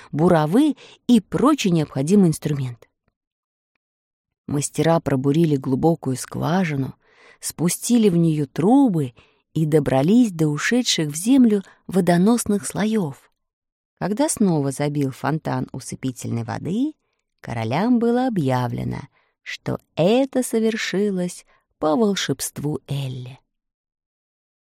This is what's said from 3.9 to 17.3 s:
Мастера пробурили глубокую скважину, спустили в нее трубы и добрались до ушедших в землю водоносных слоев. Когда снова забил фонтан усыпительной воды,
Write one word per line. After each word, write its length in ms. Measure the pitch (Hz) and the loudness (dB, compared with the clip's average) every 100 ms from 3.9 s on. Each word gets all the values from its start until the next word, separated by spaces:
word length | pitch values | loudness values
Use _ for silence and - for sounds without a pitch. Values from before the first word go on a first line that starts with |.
| _ _ _ _ _ - | _ _ _ _ _ -6
Мастера 540 | 147 - - 156 165 | -4 -4 -2 2 2
пробурили 560 | - 139 135 147 165 143 | 0 0 2 2 2 0
глубокую 600 | 131 135 160 165 135 127 | -2 0 2 0 -4 -8
скважину, 800 | - 123 135 180 175 143 131 - _ _ - _ | -8 -6 -2 0 0 -2 -6 -8 _ _ -20 _
спустили 680 | - - 170 - - 240 214 | -14 -4 -4 -4 0 4 4
в 80 | 170 | 4
нее 300 | 165 151 143 | 2 0 -4
трубы 680 | - 180 269 269 170 127 - _ _ _ | -2 4 4 4 2 -4 -8 _ _ _
и 140 | 156 156 | -4 2
добрались 640 | 156 139 131 147 233 233 | 2 2 2 4 4 4
до 160 | 165 156 | 2 -2
ушедших 600 | 147 - 240 240 - 151 | 0 -2 -2 0 -2 -4
в 80 | 151 | -4
землю 480 | 208 269 240 202 - _ - | 2 6 6 4 -2 _ -4
водоносных 760 | 175 180 175 196 233 - 202 | 0 2 4 4 2 0 -4
слоев. 680 | - 165 214 220 156 131 _ _ _ _ _ _ _ _ | -4 -4 -2 -2 -4 -8 _ _ _ _ _ _ _ _
Когда 300 | 170 208 311 | -6 -2 -2
снова 420 | - 196 160 139 | 2 2 2 -2
забил 400 | 135 147 147 135 | -2 -4 -2 -4
фонтан 580 | - 131 151 143 131 127 | -4 -6 -4 -4 -6 -6
усыпительной 720 | 131 - - 131 120 113 117 | -10 -12 -8 -8 -8 -8 -6
воды, 500 | 113 110 143 208 294 - _ _ _ | -6 -8 -6 -4 -4 -6 _ _ _